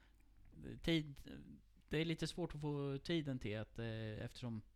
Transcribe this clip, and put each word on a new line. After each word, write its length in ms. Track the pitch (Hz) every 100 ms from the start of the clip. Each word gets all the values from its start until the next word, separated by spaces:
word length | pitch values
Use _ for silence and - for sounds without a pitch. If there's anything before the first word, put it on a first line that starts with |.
| - - - - - - 131 117
tid. 320 | - 165 151 139 - 139 143 143 - - -
Det 100 | 151
är 40 |
lite 220 | 165 160 160
svårt 280 | - 165
att 60 | 151
få 380 | 151 143 143 139
tiden 400 | - 170 147 131
till 200 | 107 107
att, 200 | 107 -
eh, 460 | 113 110 110 107
eftersom 380 | 113 - 123 110 -